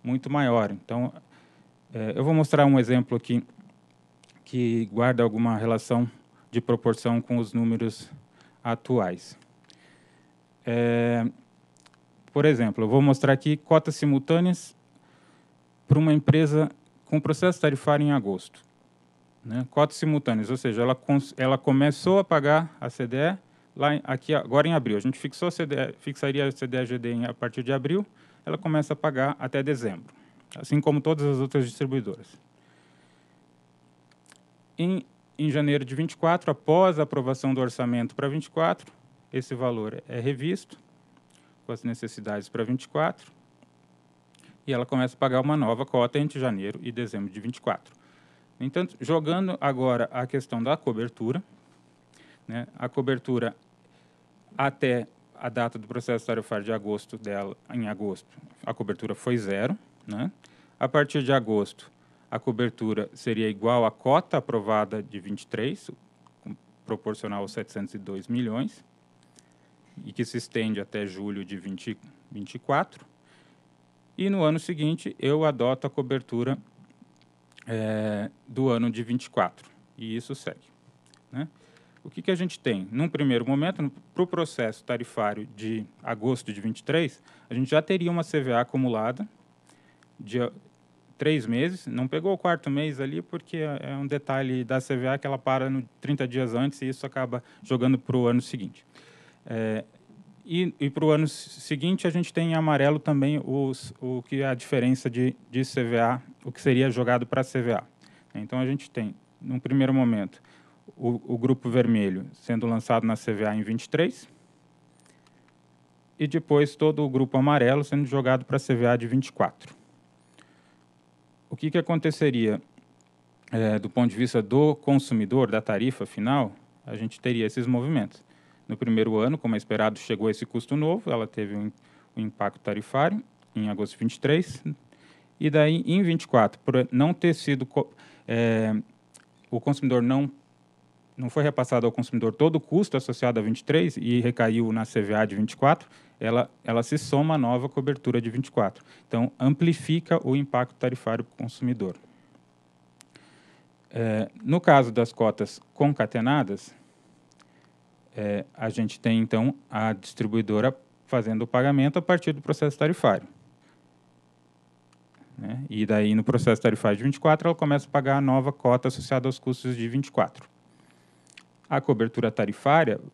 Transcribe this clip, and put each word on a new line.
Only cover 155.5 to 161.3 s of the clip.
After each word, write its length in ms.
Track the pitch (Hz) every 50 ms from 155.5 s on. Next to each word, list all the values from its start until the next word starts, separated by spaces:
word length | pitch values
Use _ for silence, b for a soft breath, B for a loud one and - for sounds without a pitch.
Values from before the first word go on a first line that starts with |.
| - - - _ _
concatenadas, 1000 | - 147 143 143 - 117 104 - 120 113 123 143 147 127 92 101 98 - - - - _ _ _ _ _ _ _ _ _ _ _ b b b b b b b b b b _ _ _ _ _ -
é, 300 | - 104 104 101 98 - - -
a 140 | - 113 113
gente 300 | 104 - 113 104 - -
tem, 200 | - 117 113 113
então, 340 | 113 110 - 110 113 135 139 - - _
a 220 | - 110 110 110 107
distribuidora 800 | 95 92 - - - 113 107 107 113 110 101 107 107 113 131 131 - - _ _ _ _
fazendo 360 | - - 123 107 110